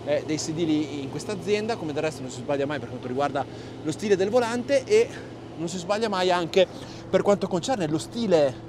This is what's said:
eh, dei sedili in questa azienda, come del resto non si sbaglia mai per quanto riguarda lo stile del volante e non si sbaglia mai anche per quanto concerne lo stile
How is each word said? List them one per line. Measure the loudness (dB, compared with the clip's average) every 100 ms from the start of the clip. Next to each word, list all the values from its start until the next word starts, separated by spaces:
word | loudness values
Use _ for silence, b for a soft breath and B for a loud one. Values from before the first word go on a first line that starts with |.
eh, | 0 -2 0
dei | -4
sedili | -2 -2 2 2 0 -6
in | -6
questa | -8 -6
azienda, | -6 0 0 0 -4
come | -4
del | -2
resto | -2 -4
non | -10
si | -8
sbaglia | -4 -2 0
mai | -2
per | -6
quanto | -8 -4
riguarda | 0 0 0 -4 B B B
lo | -6
stile | -4 2 2
del | 4
volante | 2 2 -2 0 0
e | 4 4 4 B B -14 -14 -6
non | -6
si | -6
sbaglia | -2 0 2
mai | 2 4
anche | 2 4 4 4 B B B 0
per | 2
quanto | 4 4 2
concerne | -2 0 0 0
lo | 0
stile | -2 -2 4 6 6 0